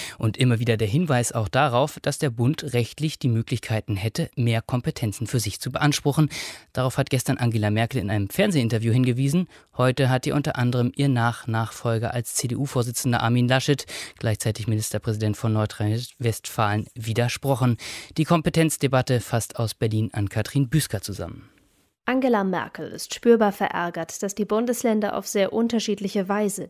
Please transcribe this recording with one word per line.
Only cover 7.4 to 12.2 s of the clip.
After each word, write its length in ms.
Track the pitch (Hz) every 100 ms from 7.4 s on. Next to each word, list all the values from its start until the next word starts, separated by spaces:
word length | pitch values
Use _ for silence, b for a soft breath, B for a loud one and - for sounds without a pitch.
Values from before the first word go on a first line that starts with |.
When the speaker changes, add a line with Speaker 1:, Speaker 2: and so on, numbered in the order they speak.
| 120 110 104
Speaker 1:
Merkel 320 | 107 117 127
in 80 | 98
einem 220 | 104 98
Fernsehinterview 640 | - 208 160 117 113 113
hingewiesen. 560 | 123 127 120 139 170 180 B B -
Heute 320 | 127 127 127
hat 180 | 127 143
ihr 80 |
unter 220 | 139 147 131
anderem 340 | 123 123 120 -
ihr 120 | 139
Nach-Nachfolger 1040 | 123 117 117 - 113 113 - 120 113 117
als 220 | 123